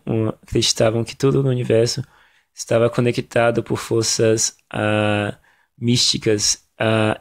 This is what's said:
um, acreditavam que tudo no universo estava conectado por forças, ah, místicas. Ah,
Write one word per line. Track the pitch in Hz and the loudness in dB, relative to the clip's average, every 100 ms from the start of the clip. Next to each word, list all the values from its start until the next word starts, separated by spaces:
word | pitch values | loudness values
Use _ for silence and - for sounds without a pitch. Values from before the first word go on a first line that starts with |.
| - | -4
um, | 113 110 | -2 -2
acreditavam | - - 117 - - 113 117 | -6 -4 -2 0 2 0 0
que | 113 - | -4 -2
tudo | 139 139 | 0 2
no | 139 | 0
universo | 123 123 113 120 - - _ _ _ _ | 0 0 2 2 -2 -10 _ _ _ _
estava | - - 117 120 | -12 -2 0 0
conectado | - 120 123 - 120 117 117 | 0 0 -2 -2 0 0 0
por | - 117 | -2 -4
forças, | - 117 110 - 113 110 - - - | -2 -2 0 2 2 2 -2 -6 -10
ah, | - 107 107 104 104 104 - _ _ _ - | -4 0 0 0 0 -4 -8 _ _ _ -6
místicas. | 120 120 - - 113 104 - - _ - | 0 0 0 0 0 0 0 -4 _ -4
Ah, | 113 110 107 - | 0 2 0 -2